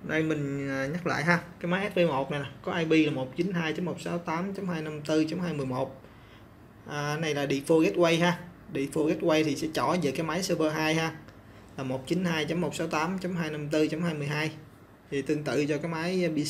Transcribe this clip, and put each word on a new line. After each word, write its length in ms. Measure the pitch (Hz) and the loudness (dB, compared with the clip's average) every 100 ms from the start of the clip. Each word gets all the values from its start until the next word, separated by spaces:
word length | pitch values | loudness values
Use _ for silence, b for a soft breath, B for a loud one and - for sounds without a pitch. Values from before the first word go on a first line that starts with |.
Đây 200 | - 156 | -2 -2
mình, 460 | 160 151 143 139 139 | 0 0 -2 -4 -4
à, 160 | 135 135 | -4 -4
nhắc 220 | 170 170 | -2 -2
lại 160 | 139 | 0
ha, 180 | 147 170 - - | 4 2 2 -8
cái 120 | 175 | -2
máy 200 | 180 190 - | -2 0 2
S 20 | |
V 20 | 170 | 4
một 240 | 135 135 | 4 0
này 80 | 147 | -4
nè, 60 | 131 - | -6 -8
có 120 | - | -6
I 120 | 185 160 | -2 4
P 200 | 160 151 | 4 4
là 40 | |
một 200 | 131 131 - | 2 -4 -2
chín 160 | 180 | -2
hai 220 | 175 160 | 0 -2
chấm 120 | 156 180 | -2 -4
một 160 | 143 | -4
sáu 160 | 170 170 | -4 -4
tám 360 | 175 160 190 | -2 -2 -2
chấm 140 | 196 196 | -4 -4
hai 140 | 160 | -4
năm 200 | 156 151 | -4 -8
tư 240 | 151 156 156 | 0 2 2
chấm 100 | 175 | 0
hai 140 | 175 | -2
mười 120 | 151 131 | -2 -2
một. 360 | 127 135 - B B B B B - - - - | -2 -2 -6 B B B B B -20 -20 -20 -8
À, 300 | 147 147 151 | -4 -2 0
này 180 | 160 143 | 0 0
là 100 | 143 | 0
default 360 | 139 139 165 | 0 4 4
gateway 380 | 165 185 170 165 | 6 4 4 6
ha. 200 | 175 175 - - - | 4 2 -6 -18 -8
Default 420 | 135 139 160 156 180 | -4 -2 0 0 2
gateway 280 | 170 156 | 4 4
thì 120 | 151 135 | 4 0
sẽ 120 | 156 | -2
trỏ 220 | - 127 180 | 0 2 2
về 100 | 143 | 0
cái 140 | 127 160 | 0 -2
máy 180 | 160 | -2
server 300 | 185 165 156 | 0 2 2
hai 220 | 156 156 160 | 2 2 2
ha, 200 | 160 151 - - B B B - | 0 -4 -16 -20 B B B -8
là 60 | |
một 240 | 135 131 135 | -4 -4 0
chín 180 | 170 180 | 0 2
hai 200 | 160 151 | 0 0
chấm 160 | 165 | 0
một 140 | 160 - | -2 -2
sáu 120 | 165 | -2
tám 320 | 165 160 190 | 0 0 -2
chấm 160 | 180 175 | -4 -4
hai 160 | 160 | -4
năm 180 | 151 147 | -4 -2
tư 180 | 156 156 | 2 2
chấm 140 | 156 | 2
hai 120 | 175 | -2
mười 140 | 156 143 | -2 -2
hai. 240 | 151 156 151 - - - - - | -2 -2 -4 -18 -20 -20 -20 -6
Thì 100 | 139 | -4
tương 220 | 135 151 | 0 -2
tự 220 | 147 123 147 | 0 0 2
cho 120 | 147 | 0
cái 140 | 170 | -2
máy 380 | 160 165 185 170 151 | -2 -2 0 0 0
P 20 | 147 | 0